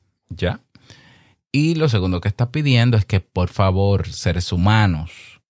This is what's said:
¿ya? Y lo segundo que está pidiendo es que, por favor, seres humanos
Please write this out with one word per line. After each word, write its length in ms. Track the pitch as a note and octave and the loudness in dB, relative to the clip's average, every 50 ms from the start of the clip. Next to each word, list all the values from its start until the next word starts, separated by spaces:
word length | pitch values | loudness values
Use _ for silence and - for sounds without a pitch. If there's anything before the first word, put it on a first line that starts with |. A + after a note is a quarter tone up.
| _ _ _ _ _ _ | _ _ _ _ _ _
¿ya? 320 | E2+ - F2+ F2 - - - _ _ _ _ _ - - _ - _ _ _ _ _ _ _ _ | -10 -6 -4 -4 -4 -6 -14 _ _ _ _ _ -20 -20 _ -20 _ _ _ _ _ _ _ _
Y 240 | - C#3 D3+ D#3+ E3+ | -2 0 0 0 0
lo 120 | D#3 D#3+ | 0 0
segundo 320 | D3 A2+ G2+ F#2 F#2 F2+ F2 | 0 0 0 0 0 -2 -2
que 100 | - G#2 | -2 -4
está 220 | - - A#2+ B2 | -2 -2 -4 -4
pidiendo 460 | - D#3 D3+ C#3+ B2+ A#2 A#2 B2 A#2 | -2 -2 0 2 4 4 4 4 4
es 80 | G#2+ G2 | 2 2
que, 140 | - - F#2+ | 2 0 -2
por 300 | - _ _ F#2 F2+ F2+ | -2 _ _ -4 -2 -2
favor, 580 | - - G2 F#2+ F#2 G2 G2 G2+ G2+ G2 B2 | 0 0 0 2 2 2 2 2 0 0 -2
seres 440 | - - - - - E2 F2 F2 - | -4 -8 -6 -4 -2 -2 -2 -4 -4
humanos 920 | F#2 F2 F2+ G2+ A2 A2 G#2+ F#2+ E2 D#2 D#2+ E2 - - - - - _ _ | -2 0 2 2 4 4 4 2 0 -2 -6 -10 -14 -20 -20 -20 -20 _ _